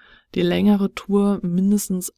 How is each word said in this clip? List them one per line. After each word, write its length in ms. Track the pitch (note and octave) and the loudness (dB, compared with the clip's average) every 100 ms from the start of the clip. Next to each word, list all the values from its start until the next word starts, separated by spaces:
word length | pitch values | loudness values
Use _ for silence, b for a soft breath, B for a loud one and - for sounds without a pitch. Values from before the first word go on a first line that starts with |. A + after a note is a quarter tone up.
| b b b - | b b b -4
die 60 | |
längere 520 | F3 F3 G3 G#3 G3 | -2 2 2 2 0
Tour 460 | - - G3+ G3+ G3+ | -4 -2 0 2 0
mindestens 680 | F3+ F3 F#3+ G#3 - F#3 F3 | -2 0 2 0 -2 -6 -6